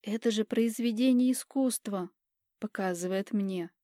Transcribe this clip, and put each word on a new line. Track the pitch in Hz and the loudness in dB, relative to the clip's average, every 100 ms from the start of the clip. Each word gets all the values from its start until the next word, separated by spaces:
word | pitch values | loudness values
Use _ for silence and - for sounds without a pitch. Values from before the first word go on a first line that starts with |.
"Это | 214 220 240 | -6 -2 0
же | 208 | 0
произведение | 214 233 226 220 240 220 262 247 254 | 0 0 0 0 -2 2 4 6 4
искусства", | 254 - 269 262 - 220 196 175 _ _ _ _ _ | 0 -2 0 0 0 -6 -6 -6 _ _ _ _ _
показывает | 214 - 190 175 180 190 196 | -8 -4 -2 -2 -2 -2 -2
мне. | 208 196 185 170 _ | -2 -2 -4 -6 _